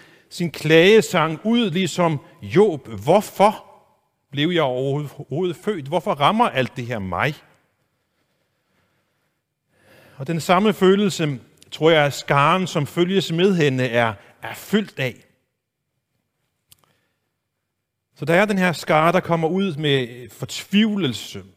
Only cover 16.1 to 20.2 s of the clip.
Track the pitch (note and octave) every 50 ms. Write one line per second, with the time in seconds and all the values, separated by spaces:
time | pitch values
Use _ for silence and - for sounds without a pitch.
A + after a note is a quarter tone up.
16.1 | _ _ _ _ _ _ _ _ _ _ _ _ _ _ _ _ _ _ _ _
17.1 | _ _ _ _ _ _ _ _ _ _ _ _ _ _ _ _ _ _ _ _
18.1 | _ _ D3 D3 F3 F#3 G#3+ G#3 G3+ F#3+ F#3 F3+ D3+ - - - D#3+ D3+ D#3+ E3+
19.1 | E3+ F3+ - - E3+ E3 D#3+ D#3 F3+ F#3+ G3 F#3+ D3 C#3+ D#3 D3 C#3 C3+ B2 A#2
20.1 | B2 B2